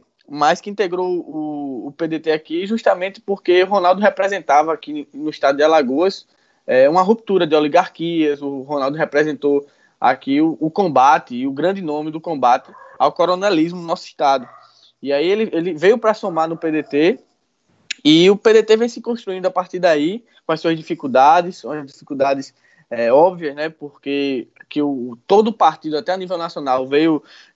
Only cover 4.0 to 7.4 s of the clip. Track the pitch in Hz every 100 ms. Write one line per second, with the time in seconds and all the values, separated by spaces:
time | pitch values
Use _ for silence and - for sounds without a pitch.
4 | 202 190 196 196 151 143 156 156 - 151
5 | 139 139 151 - 139 139 151 160 127 135
6 | 196 - - _ _ _ - 127 139 180
7 | 185 226 - 190